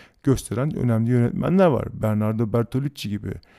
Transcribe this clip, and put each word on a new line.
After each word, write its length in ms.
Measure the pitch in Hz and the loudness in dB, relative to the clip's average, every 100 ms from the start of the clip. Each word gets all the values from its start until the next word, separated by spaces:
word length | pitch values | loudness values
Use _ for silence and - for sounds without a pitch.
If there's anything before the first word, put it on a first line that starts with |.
| - _ | -20 _
gösteren 520 | 139 123 - 107 151 - | 0 0 0 -4 -4 -2
önemli 360 | 123 113 117 | 0 2 2
yönetmenler 560 | 123 120 - 120 185 180 | 2 2 0 0 4 4
var. 200 | 113 - | 2 -2
Bernardo 600 | - 107 104 107 110 117 | -4 -2 0 0 0 0
Bertolucci 560 | 120 113 131 139 - 107 | 0 -2 -2 -4 -6 -8
gibi, 220 | 101 101 - - | -6 -8 -12 -14